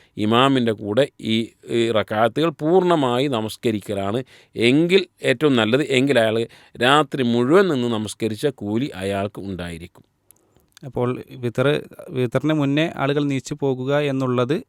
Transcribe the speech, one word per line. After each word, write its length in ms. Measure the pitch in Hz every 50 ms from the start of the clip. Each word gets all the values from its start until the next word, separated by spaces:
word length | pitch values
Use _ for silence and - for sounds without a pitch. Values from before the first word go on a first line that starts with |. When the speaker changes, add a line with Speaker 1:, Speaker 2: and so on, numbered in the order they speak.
| _ _ _
Speaker 1:
ഇമാമിൻ്റെ 540 | - 104 107 113 120 131 139 139 131 120 113
കൂടെ 360 | 110 101 110 101 104 120 143 147 _ _
ഈ, 280 | - 110 110 113 113 - _ _ - -
ഈ 220 | - 117 117 117
റക്അത്തുകൾ 580 | 113 107 98 - 107 107 113 120 110 147 151 170
പൂർണ്ണമായി 800 | 147 _ 151 156 175 190 185 180 170 160 139 123 120 123 139
നമസ്കരിക്കലാണ് 960 | 151 131 113 110 107 - - - 120 107 104 - - 104 98 98 98 104 127 131 _ - - _ _ _
എങ്കിൽ 500 | 107 110 120 131 147 165 175 180 196 180 - _ _ -
ഏറ്റവും 320 | 135 131 120 151 151 135
നല്ലത്. 280 | 120 110 107 120 139 151
എങ്കിൽ 360 | - 135 127 131 143 135 120
അയാൾ 280 | 113 110 110 113 117 - - - - _ _ -
രാത്രി 420 | 117 127 139 151 151 135 - 147 131
മുഴുവൻ 440 | 120 117 120 123 123 156 190 202
നിന്ന് 200 | 185 151 131 120
നമസ്കരിച്ച 600 | 120 117 107 107 101 - _ 117 110 110 107 -
കൂലി 440 | 147 135 - 104 101 107 117 135 151 -
അയാൾക്ക് 460 | 90 95 98 98 98 98 104 _ -
ഉണ്ടായിരിക്കും. 720 | 92 98 95 85 87 87 85 82 82 85 _ - _ _ _ _ _ _ _ _ _ _ _ _ _ _ _ - -
Speaker 2:
അപ്പോൾ 380 | 139 - 123 123 123 127 127 - -
വിത്തർ, 520 | - 131 120 120 110 - 131 143 151 - - - - - - -
വിത്തറിന് 440 | 165 131 123 117 - 135 127 151 156
മുന്നേ 380 | 156 143 139 139 151 160 175 -
ആളുകൾ 280 | - 139 139 143 147 147
നീച്ചു 340 | 143 139 131 - - 147 147
പോകുക 380 | 143 139 131 127 127 131 143 147
എന്നുള്ളത് 640 | 147 143 135 135 135 127 123 123 123 120 151 202 -